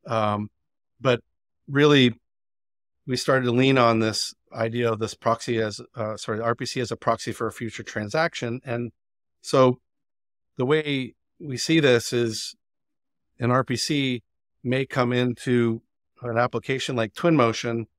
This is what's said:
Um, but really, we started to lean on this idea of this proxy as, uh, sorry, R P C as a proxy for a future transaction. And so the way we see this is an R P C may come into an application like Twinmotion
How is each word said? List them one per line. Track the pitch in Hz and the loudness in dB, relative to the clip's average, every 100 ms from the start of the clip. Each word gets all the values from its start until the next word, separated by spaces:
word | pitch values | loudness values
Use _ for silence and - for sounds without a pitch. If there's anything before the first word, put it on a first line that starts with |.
| - | -4
Um, | 113 107 104 104 _ _ _ _ _ | -2 0 -2 -6 _ _ _ _ _
but | 131 120 _ _ _ _ - | 0 0 _ _ _ _ -4
really, | 139 147 143 123 113 _ _ _ _ _ _ _ _ - | 4 6 8 6 2 _ _ _ _ _ _ _ _ -8
we | 127 | -4
started | - 131 123 | 0 2 2
to | |
lean | 120 135 135 | 2 4 4
on | 117 110 | 4 4
this | 110 104 - - _ | 0 -2 -8 -12 _
idea | - 113 117 120 | -6 -4 -2 -2
of | 107 | -2
this | 107 | -6
proxy | - 120 117 - 117 | -4 -2 -2 -2 -2
as, | 110 104 120 - | -2 -6 -16 -10
uh, | 107 107 | -10 -8
sorry, | - 107 | -8 -4
R | 117 117 | -2 -2
P | 127 | -4
C | 131 | -6
as | 120 | -6
a | 113 | -4
proxy | - 113 - | -2 -2 -4
for | 110 113 | -6 -8
a | |
future | - 113 - | -8 -12 -10
transaction. | 110 - 104 156 165 - 120 120 - | -12 -8 -6 -2 -4 -4 -8 -8 -8
And | 120 120 _ _ _ _ _ | -8 -8 _ _ _ _ _
so | - 139 131 127 _ _ _ _ _ _ _ - | -2 4 4 2 _ _ _ _ _ _ _ -6
the | 127 | 0
way | 156 151 139 127 _ _ _ | 0 0 -4 -6 _ _ _
we | 156 123 | -10 -8
see | - 160 | 2 4
this | 143 120 - | 6 4 4
is | 123 117 110 - - _ _ _ _ _ _ _ _ | -2 -2 -4 -10 -14 _ _ _ _ _ _ _ _
an | 120 | 0
R | 123 | 0
P | 127 120 | 0 -4
C | - 147 135 123 _ _ _ _ | -2 -2 -2 -4 _ _ _ _
may | 123 131 135 | -4 -2 -2
come | 139 123 | 0 0
into | 123 123 120 - 123 117 113 _ _ _ _ | 2 0 -2 0 2 2 -2 _ _ _ _
an | 120 113 | -4 0
application | 123 120 - 135 - 127 | 0 -2 -4 -6 -4 -2
like | 107 | -4
Twinmotion | - 175 160 117 107 123 117 110 | 0 2 4 2 0 -4 -6 -8